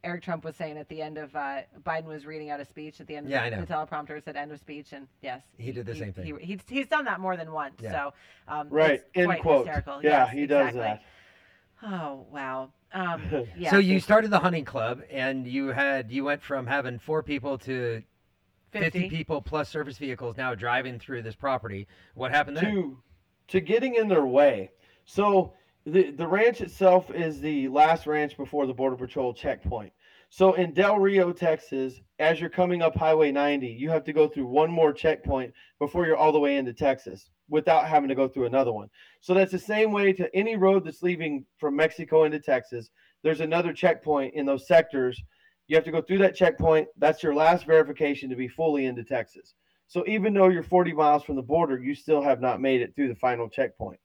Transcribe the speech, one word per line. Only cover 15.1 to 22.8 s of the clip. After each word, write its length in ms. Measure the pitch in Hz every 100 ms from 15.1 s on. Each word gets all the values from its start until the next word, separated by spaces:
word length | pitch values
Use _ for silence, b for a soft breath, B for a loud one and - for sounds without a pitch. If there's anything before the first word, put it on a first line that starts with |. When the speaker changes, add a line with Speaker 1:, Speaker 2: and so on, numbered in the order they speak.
Speaker 2:
and 360 | 135 131 135 123
you 220 | 131 139
had, 420 | 120 143 135 113
you 120 | 131
went 180 | 139 147
from 240 | - 139 123
having 320 | 139 131 120
four 240 | - 156
people 340 | 151 143 135 135
to 440 | - 127 123 113 - _ _ _ _ _ _
fifty 300 | 208 170 180
Speaker 1:
Fifty. 80 | 185 156
Speaker 2:
people 240 | 156 151
plus 260 | - 151 147
service 300 | 156 143 131
vehicles 380 | 139 123 120 113
now 180 | 131
driving 440 | 113 120 123 127 123
through 240 | - 127
this 120 | 113
property. 540 | 107 139 127 107 98 101 b b
What 160 | - 127
happened 260 | 143 147 143
there? 140 | 202
Speaker 3:
To, 280 | 202